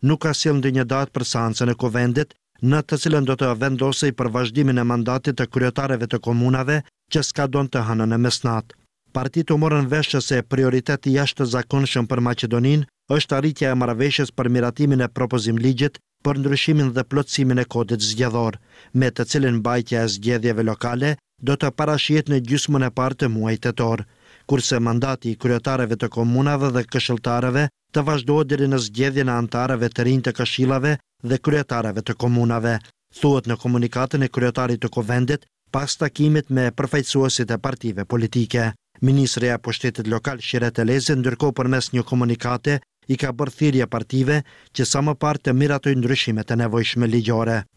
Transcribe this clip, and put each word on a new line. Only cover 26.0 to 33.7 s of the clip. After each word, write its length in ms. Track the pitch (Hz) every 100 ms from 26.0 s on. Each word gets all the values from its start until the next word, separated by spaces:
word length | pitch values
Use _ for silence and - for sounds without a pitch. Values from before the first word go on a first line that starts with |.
| 117
komunave 580 | - 117 123 139 147 139 123
dhe 80 |
këshilltarëve 800 | 117 131 - 120 123 120 127 127 147 _ _ -
të 80 | 143
vazhdohet 440 | 151 123 147 143
deri 160 | 143 139
në 100 | 135 110
zgjedhjen 460 | 104 135 135 131
e 60 | 120
antarëve 480 | 117 120 123 127 117
të 160 | - 120
rinj 200 | 131 127
të 60 | 117
këshillave 600 | 127 - 127 135 139 147 _ _
dhe 140 | 120 127 -
kryetarëve 580 | 147 139 123 113 101
të 140 | 104 110
komunave, 560 | 123 120 120 117 113 113 - _ _ -
thuhet 260 | 151 139 120
në 100 | 117
komunikatën 600 | 123